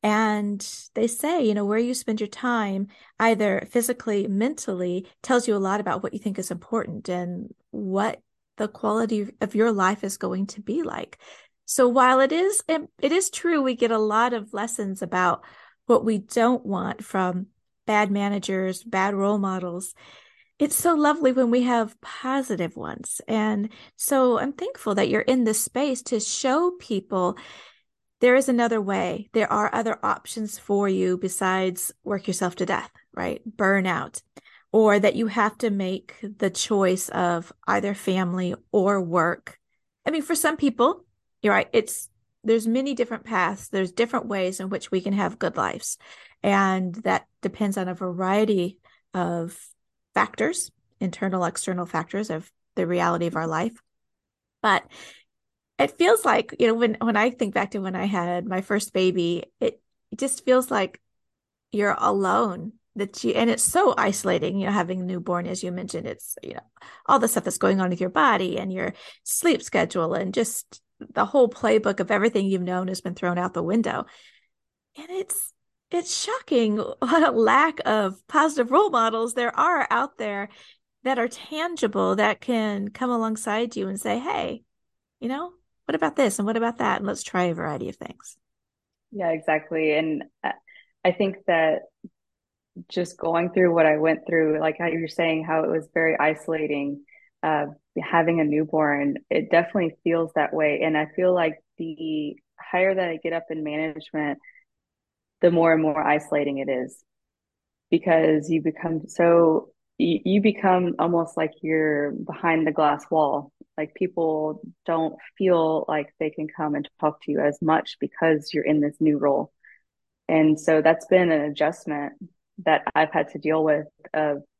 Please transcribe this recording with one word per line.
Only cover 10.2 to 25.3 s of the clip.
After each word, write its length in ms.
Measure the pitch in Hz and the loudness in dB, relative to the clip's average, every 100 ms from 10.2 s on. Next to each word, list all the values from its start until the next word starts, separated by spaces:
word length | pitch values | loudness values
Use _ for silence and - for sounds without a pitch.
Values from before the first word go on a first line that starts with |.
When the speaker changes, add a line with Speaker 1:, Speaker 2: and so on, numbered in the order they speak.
| - 190 196 | -6 -4 -6
Speaker 1:
to 140 | - | -8
be 200 | 202 269 | -6 -4
like. 380 | 320 - - - - - _ _ - | -4 -8 -12 -16 -20 -20 _ _ -8
So 220 | - 247 | 2 4
while 320 | 247 254 262 | 6 6 6
it 120 | 269 | 4
is, 320 | 320 381 415 - | 2 0 0 -2
it, 140 | 320 311 _ | -4 -4 _
it 120 | 285 | 0
is 180 | 339 381 | 2 0
true, 320 | - 339 320 | -4 0 2
we 140 | 262 247 | 2 0
get 160 | 233 | 0
a 80 | 226 | 2
lot 340 | 214 214 247 | 2 2 2
of 200 | 233 208 | 0 -6
lessons 480 | 208 226 - 202 190 | -8 -6 -4 -6 -6
about 420 | 175 185 180 - - - - _ - | -4 0 0 0 -6 -20 -20 _ 2
what 180 | 233 | 4
we 140 | 214 214 | 4 -2
don't 480 | - - 226 247 226 | -2 2 2 2 -2
want 400 | 196 190 - 214 | -4 -4 -8 -6
from 420 | 190 185 180 190 _ _ _ - | -2 -2 -2 -8 _ _ _ 0
bad 240 | 214 208 | 2 2
managers, 760 | 202 202 202 196 190 185 185 | 0 0 -2 -2 -2 -2 -6
bad 300 | 233 190 196 | -4 -2 0
role 240 | 202 196 208 | 2 0 2
models. 560 | 196 185 180 175 196 - - - - _ _ _ | 0 -4 -6 -8 -10 -16 -20 -20 -20 _ _ _
It's 160 | 294 - | -2 2
so 200 | 339 320 | 2 4
lovely 360 | 294 302 262 | 4 4 2
when 200 | 254 247 | 4 4
we 120 | 240 | 4
have 360 | 247 240 220 - | 2 0 -2 -6
positive 720 | - - 254 277 262 185 170 - | -18 -10 -4 -4 -2 -4 -4 -6
ones. 460 | 78 - - - - | -10 -10 -10 -10 -4
And 420 | 220 214 214 214 - - _ | 0 0 0 -4 -8 -20 _
so 440 | - 277 254 233 | 0 2 4 2
I'm 140 | 269 | -2
thankful 420 | 285 381 539 - 202 | -6 -8 -6 -4 0
that 140 | - | 0
you're 120 | 208 | 2
in 220 | - | 2